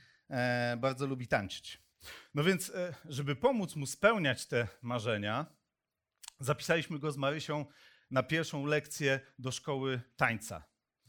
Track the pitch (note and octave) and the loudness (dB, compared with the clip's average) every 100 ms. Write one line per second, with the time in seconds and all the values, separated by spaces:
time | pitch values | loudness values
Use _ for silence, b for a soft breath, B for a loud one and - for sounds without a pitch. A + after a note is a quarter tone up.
0 | b b - C3 B2 B2 A#2+ A#2+ C3+ B2+ | b b -6 -2 0 2 0 0 0 0
1 | C#3 C3 A#2+ B2+ G2 - - - _ _ | -4 -4 0 0 0 -8 -12 -18 _ _
2 | B B B D3 E3+ F#3 - F#3 F3+ C#3 | B B B 2 2 2 -2 -4 -6 -8
3 | D#3 C#3 C#3 B2+ B3+ A#3+ F#3 D3+ C#3 - | -8 -4 -2 2 2 2 -2 -4 -6 4
4 | G#3 A3 C#3+ A#2 - B2 A2+ - A#2+ A#2+ | 6 6 2 0 0 0 0 -4 -4 -2
5 | A2+ G#2 G#2 A#2+ D#3+ _ _ _ _ _ | 0 0 0 -2 -4 _ _ _ _ _
6 | _ _ - - B2+ D3 - E3 - D3+ | _ _ -20 -8 -2 -2 2 2 2 -4
7 | D3+ C#3+ C#3 D3+ D3+ D3+ C#3 B B B | -4 0 -2 -2 -2 -4 -4 B B B
8 | B C3 C3 D#3+ D#3 D3 D3 D3+ D3 - | B 0 2 0 0 -4 0 0 0 -2
9 | C#3 C3+ B - B2+ - - C3+ C3+ B2 | 2 0 B -10 -8 -6 -4 -2 0 -2
10 | - - B2 A2 - E2 - _ _ _ | -6 0 0 0 -6 -12 -14 _ _ _